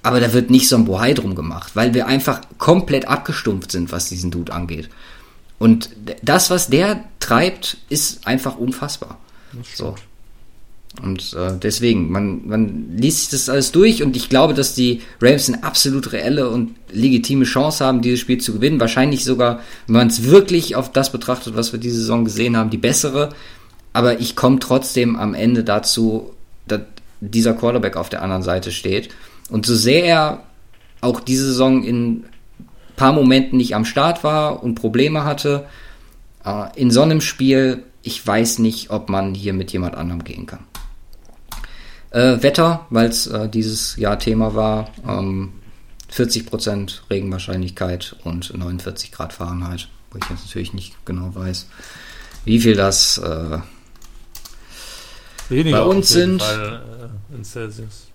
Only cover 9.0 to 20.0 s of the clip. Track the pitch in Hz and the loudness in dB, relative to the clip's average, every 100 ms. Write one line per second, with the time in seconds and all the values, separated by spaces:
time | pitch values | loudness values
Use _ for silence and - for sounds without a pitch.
9 | - - - - - 123 - - 80 101 | -12 -16 -20 -20 -20 -18 -16 -10 -10 -10
10 | - - - - - - - - - - | -18 -20 -20 -20 -20 -20 -20 -20 -18 -10
11 | 95 95 - - 90 92 104 104 120 110 | -8 -6 -8 -6 -6 -4 -4 0 2 2
12 | 82 95 101 90 - 107 107 82 - 90 | 0 -2 -2 -4 -4 0 0 -2 -8 0
13 | 127 - - 139 - 139 131 165 220 - | 0 0 -2 -4 0 0 2 6 6 6
14 | 147 127 - 131 127 127 131 - 123 117 | 0 -2 2 4 4 2 0 2 0 0
15 | - - 120 143 135 123 160 - 143 135 | -8 4 6 6 2 -2 -2 0 0 0
16 | 131 101 90 147 127 120 113 - - 95 | -4 -4 0 0 0 -2 -4 -8 -8 0
17 | 135 123 117 139 127 131 147 151 135 127 | 4 4 2 2 2 2 0 2 2 2
18 | 117 120 - 123 - 107 123 147 113 - | 2 0 0 -2 0 0 2 2 2 2
19 | 139 131 - 127 120 117 - - - 113 | 2 2 0 2 2 0 -10 -16 2 4